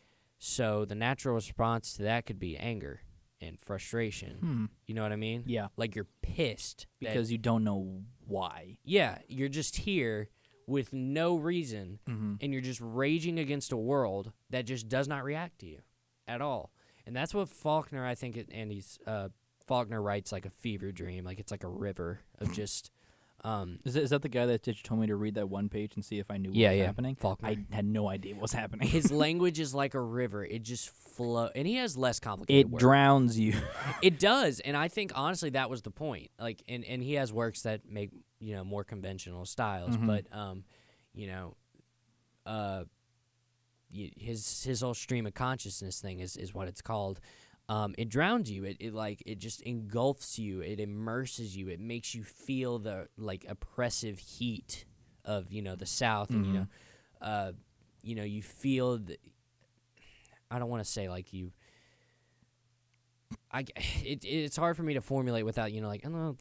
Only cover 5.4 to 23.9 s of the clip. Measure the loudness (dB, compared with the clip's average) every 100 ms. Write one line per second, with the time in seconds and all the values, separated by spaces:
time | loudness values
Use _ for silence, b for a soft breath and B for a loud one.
5.4 | -2 -2 -2 -2 -2 -2 -6 _ -4 0
6.4 | 0 0 -8 -10 -18 _ -2 0 2 2
7.4 | 4 4 4 2 -2 -8 -12 -14 -6 -2
8.4 | -2 -6 -14 -14 2 4 4 0 -8 -4
9.4 | -2 -2 -2 -2 0 2 2 0 -4 b
10.4 | b b -2 -2 0 -2 -2 2 2 2
11.4 | 2 0 -2 -6 -8 -10 -6 -2 -2 -2
12.4 | -2 -2 -2 -4 -4 0 2 2 0 0
13.4 | 0 -2 -2 -2 2 2 2 0 -6 -12
14.4 | -6 -4 -2 -6 -2 0 0 -2 -4 -4
15.4 | -6 -12 -16 -16 -20 _ _ _ -8 -4
16.4 | -2 -2 -6 b b b -8 -4 -2 0
17.4 | -2 -2 0 0 0 -4 -4 -2 -4 -6
18.4 | -8 -8 -6 -6 -10 -12 -6 -4 -4 -10
19.4 | _ _ 0 0 2 0 0 0 -2 -6
20.4 | -8 -8 -6 -4 -6 -6 -6 -6 -8 -10
21.4 | -8 -8 -6 -6 -6 -4 -4 -6 -10 -6
22.4 | -4 -2 -4 -6 -8 b b b b -10
23.4 | -4 -4 -4 -6 -2